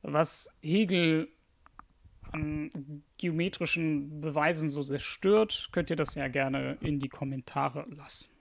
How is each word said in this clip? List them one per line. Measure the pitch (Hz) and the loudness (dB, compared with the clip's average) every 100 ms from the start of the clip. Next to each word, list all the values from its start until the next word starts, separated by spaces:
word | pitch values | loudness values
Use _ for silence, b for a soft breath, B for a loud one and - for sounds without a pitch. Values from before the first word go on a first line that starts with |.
was | 160 147 160 - - _ | 0 2 2 2 -4 _
Hegel | 151 190 208 185 165 160 214 _ _ _ - - - _ - - - | 0 2 4 4 4 4 0 _ _ _ -20 -20 -20 _ -20 -20 -10
an | 160 151 151 151 165 139 147 _ _ | -6 -4 -4 -6 -8 -10 -14 _ _
geometrischen | 175 160 180 - 170 170 160 147 143 151 | -2 0 0 0 -2 0 2 0 -2 -6
Beweisen | 156 151 151 165 156 | -2 2 2 2 0
so | 143 | -2
sehr | 139 139 | -2 -4
stört, | - - 190 214 214 - - | -4 0 6 6 6 0 -2
könnt | - 156 | -2 0
ihr | 165 | 0
das | 147 - | 0 0
ja | 139 | -2
gerne | 135 135 135 131 135 | 0 2 0 -2 -2
in | - 143 | -2 0
die | 135 | -2
Kommentare | - 139 135 - 139 143 131 147 | -4 -4 -4 -4 -2 -2 -2 -10
lassen. | 147 143 - - _ | -14 -6 -6 -6 _